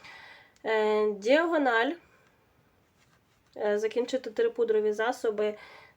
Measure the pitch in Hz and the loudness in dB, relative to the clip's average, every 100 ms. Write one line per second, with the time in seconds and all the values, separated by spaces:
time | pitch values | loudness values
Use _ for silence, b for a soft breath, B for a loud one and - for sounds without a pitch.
0 | B B B B B _ 208 220 214 214 | B B B B B _ -2 0 2 2
1 | 214 202 208 294 339 330 269 226 262 339 | 0 0 2 4 4 2 2 2 0 -4
2 | b b b b _ _ _ _ _ _ | b b b b _ _ _ _ _ _
3 | _ _ _ _ _ - 214 208 214 233 | _ _ _ _ _ -6 -2 0 -2 -2
4 | 254 262 233 214 233 - 226 214 214 214 | -4 -4 -4 -2 -2 0 0 2 0 0
5 | 226 - 233 208 214 208 B B B | -2 -2 -4 -2 -4 -6 B B B